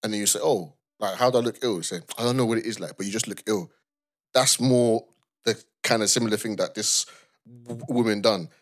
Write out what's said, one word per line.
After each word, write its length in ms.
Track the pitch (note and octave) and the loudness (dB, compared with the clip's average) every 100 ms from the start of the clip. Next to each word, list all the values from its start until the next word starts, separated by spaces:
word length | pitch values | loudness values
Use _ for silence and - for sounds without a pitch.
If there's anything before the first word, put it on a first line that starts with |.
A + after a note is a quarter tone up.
And 100 | A2 | -4
then 80 | G#2+ | -2
you 60 | G2+ | -2
say, 140 | - | 0
Oh, 320 | - B2+ E2 _ _ _ | 2 0 -2 _ _ _
like, 160 | G2+ F#2+ | -6 0
how 140 | B2 | 2
do 80 | B2+ | 2
I 40 | |
look 180 | A#2 G#2+ | 0 -2
ill? 160 | B2+ G2 | -2 -2
You 60 | |
say, 160 | E2 F2 E2 - | -4 -8 -10 -4
I 60 | |
don't 140 | A#2 B2+ | -2 0
know 80 | A#2+ | 0
what 120 | A2+ | 0
it 80 | A2 | -2
is, 140 | G#2 | -6
like, 180 | F2 - | -10 -8
but 80 | G2 | -6
you 60 | |
just 160 | G2+ G#2+ | -4 -6
look 160 | G2 - | -8 -4
ill. 240 | G#2 E2+ _ _ _ _ _ _ | -4 -4 _ _ _ _ _ _
That's 260 | B2+ C3 - | 2 4 4
more 460 | B2 B2 A#2+ A2+ A2+ _ _ _ - | 4 4 4 2 0 _ _ _ -2
the 160 | G#2+ - _ | -2 -4 _
kind 180 | - A2+ | 0 0
of 80 | G#2+ | 2
similar 280 | - A#2 G#2 | 2 2 0
thing 180 | A2+ G2+ | -2 -2
that 180 | F#2 - | -4 -2
this 300 | G#2 - - - _ _ _ A#2+ A#2+ | -2 -2 -2 -10 _ _ _ -20 -14
w-, 180 | A#2+ A#2+ | -12 -4
woman 320 | A#2+ A#2 G#2 | 0 2 2
done. 280 | G2+ G#2 E2 _ | 2 0 -2 _